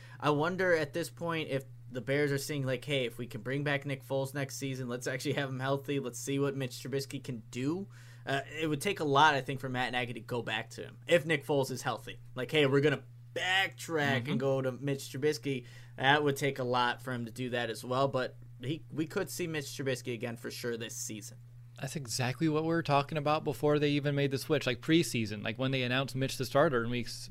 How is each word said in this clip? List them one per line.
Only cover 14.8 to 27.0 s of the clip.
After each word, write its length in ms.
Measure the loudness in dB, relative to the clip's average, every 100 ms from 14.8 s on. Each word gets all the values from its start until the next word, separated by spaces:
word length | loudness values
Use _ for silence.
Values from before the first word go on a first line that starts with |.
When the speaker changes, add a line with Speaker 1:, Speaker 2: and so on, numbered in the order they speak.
| -4 -4 -6
Speaker 1:
Trubisky." 540 | 0 0 0 -2 -4 -6 -18 -18 0
That 260 | 4 6
would 140 | 4 2
take 220 | 0 0
a 40 |
lot 380 | 0 2 2 0
for 100 | -4
him 140 | -6 -6
to 60 |
do 180 | -6 -2
that 200 | -2 -2
as 140 | -4
well, 240 | -2 2 2
but 300 | 2 -2 -6 -18 -10
he, 200 | -6 -6 -6
we 140 | -4 -2
could 240 | -2 -4
see 180 | -4 -4
Mitch 180 | -4 -6
Trubisky 480 | -4 -2 -2 -4
again 240 | -4 -6 -6
for 140 | -8
sure 260 | -6 -4 -4
this 180 | -6 -8
season. 420 | -8 -8 -10 -16 -18 -18 -18 -10
Speaker 2:
That's 140 | -8 -6
exactly 520 | -4 0 0 2 2
what 140 | 2
we 80 | 2
were 140 | 0
talking 340 | 4 2 2 -2
about 260 | 2 2
before 360 | 0 0 4 4
they 100 | 4
even 240 | 2 2
made 160 | 2 2
the 80 | 0
switch, 300 | 2 2 2
like, 140 | -2
preseason, 600 | 4 6 6 0 0 -2
like, 140 | -4 0
when 140 | 0
they 100 | 2
announced 340 | 2 2 0 0
Mitch 220 | -2 -2
the 80 | 2
starter, 380 | 6 6 4
and 80 | 2
we, 160 | -2